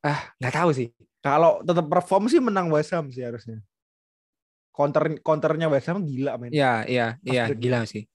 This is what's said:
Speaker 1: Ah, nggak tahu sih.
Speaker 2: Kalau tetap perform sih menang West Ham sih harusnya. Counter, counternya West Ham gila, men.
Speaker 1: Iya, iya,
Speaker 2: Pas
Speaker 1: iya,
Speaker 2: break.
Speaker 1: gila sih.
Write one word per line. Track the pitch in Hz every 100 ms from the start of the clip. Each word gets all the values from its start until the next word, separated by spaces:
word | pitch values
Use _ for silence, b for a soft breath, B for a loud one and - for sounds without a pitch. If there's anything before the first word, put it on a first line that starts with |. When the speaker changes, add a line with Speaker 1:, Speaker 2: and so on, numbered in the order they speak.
Speaker 1:
Ah, | 147 143 - _
nggak | 123
tahu | 143 170
sih. | 131 120 _ _ _
Speaker 2:
Kalau | 139 143 165 104
tetap | 170 175 156
perform | 180 175 196 214
sih | 320
menang | 254 196 175
West | 151 151
Ham | 175 147
sih | 127
harusnya. | 123 117 117 113 101 _ _ _ _ _ _ _ _ _ _
Counter, | - 143 147 156 147
counternya | - 156 156 156 160
West | 139 143
Ham | 185
gila, | 165 127 139 120
men. | 120
Speaker 1:
Iya, | 147 135 117
iya, | 110 123 117 117
Speaker 2:
Pas | -
Speaker 1:
iya, | 127 113
Speaker 2:
break. | 107
Speaker 1:
gila | 120 123
sih. | 113 107 104